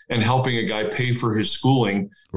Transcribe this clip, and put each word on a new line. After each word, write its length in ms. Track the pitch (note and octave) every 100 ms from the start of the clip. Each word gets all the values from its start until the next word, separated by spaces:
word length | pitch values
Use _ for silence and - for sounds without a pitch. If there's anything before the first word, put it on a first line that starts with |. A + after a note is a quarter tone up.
| -
and 140 | A#2+
helping 360 | G#2+ B2+ C3 A#2
a 40 |
guy 220 | G2+ G#2+
pay 280 | G#2+ - B2+
for 240 | A#2+ A#2+ G#2+
his 140 | G2+
schooling 580 | - C3 C3+ G#2+ G2 G2 - -